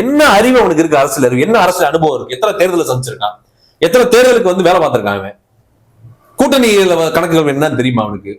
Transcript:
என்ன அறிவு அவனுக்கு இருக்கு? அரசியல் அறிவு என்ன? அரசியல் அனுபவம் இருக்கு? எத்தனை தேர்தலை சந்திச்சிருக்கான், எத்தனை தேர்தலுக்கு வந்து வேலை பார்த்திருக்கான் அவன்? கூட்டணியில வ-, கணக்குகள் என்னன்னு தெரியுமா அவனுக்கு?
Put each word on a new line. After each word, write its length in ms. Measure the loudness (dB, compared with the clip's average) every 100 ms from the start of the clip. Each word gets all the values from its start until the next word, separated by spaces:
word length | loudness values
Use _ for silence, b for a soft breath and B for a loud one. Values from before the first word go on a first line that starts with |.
என்ன 180 | 0 2 4 4
அறிவு 200 | 4 2
அவனுக்கு 220 | 2 0
இருக்கு? 180 | 0 0
அரசியல் 260 | 0 0 0
அறிவு 140 | 0 0
என்ன? 100 | 2
அரசியல் 260 | 0 0 -2
அனுபவம் 260 | 0 -2 -2
இருக்கு? 180 | -8 -6
எத்தனை 160 | -4 -2
தேர்தலை 260 | -2 0 -2
சந்திச்சிருக்கான், 460 | -4 -6 -8 -10 -10 _ _ _ _
எத்தனை 220 | 0 2 4
தேர்தலுக்கு 360 | 4 4 2 0
வந்து 140 | 0 0
வேலை 100 | 0
பார்த்திருக்கான் 380 | 0 -2 -4 -6
அவன்? 160 | -8 -16 _ _ _ _ _ _ -20 -20 _ -2
கூட்டணியில 560 | 0 2 2 2 2 0
வ-, 120 | 0 -2
கணக்குகள் 360 | 0 0 0
என்னன்னு 260 | -2 -2 -2
தெரியுமா 220 | -2 -2 -4
அவனுக்கு? 260 | -8 -14